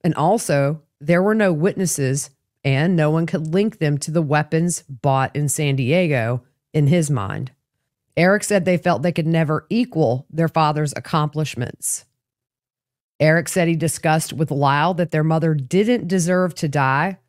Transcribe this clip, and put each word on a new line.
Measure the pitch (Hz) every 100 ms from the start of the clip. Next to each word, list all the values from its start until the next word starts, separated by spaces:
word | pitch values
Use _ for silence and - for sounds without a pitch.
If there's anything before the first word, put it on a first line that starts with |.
And | 175 -
also, | 156 226 - 143 139 156 _ _
there | 147 175
were | 196 220
no | 196
witnesses | 151 180 - 180 - 135 139 - _ _ _
and | 139 135 165 175
no | 151
one | 160 165
could | 175 156
link | 180 214 -
them | 151 147
to | -
the | 160
weapons | 147 151 151 160 170 - -
bought | 131 143 135 131 147
in | 147
San | - 147 135
Diego, | 120 170 175 135 113 123 _ _ _
in | 160 143
his | 175 147
mind. | 135 98 52 127 _ _ _ _ _ _ -
Eric | 180 202
said | - 202 170
they | 175
felt | 180 160
they | 175
could | 170 160
never | 165 151 156 _
equal | 226 247 160 113 127 -
their | 156 165
father's | 165 151 151 151 -
accomplishments. | - 160 151 151 151 - 123 - - - _ _ _ _ _ _ _ _ _ _ _ _
Eric | 156 165 -
said | 185 165
he | 165
discussed | 160 - 160 156 -
with | - 160
Lyle | 139 143 143 165 175
that | 165
their | 156
mother | 156 160 160
didn't | 151 127 180 214 247 170
deserve | 190 165 180 185 -
to | 156
die | 143 131 135 180 190